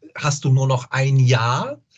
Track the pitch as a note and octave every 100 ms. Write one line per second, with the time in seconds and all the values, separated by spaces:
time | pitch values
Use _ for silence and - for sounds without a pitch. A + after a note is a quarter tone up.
0 | - - D3+ C#3+ C#3 C3 C3+ B2+ - C3
1 | C3+ C3+ B2+ A#2+ A#2 C3+ A#3+ D4 _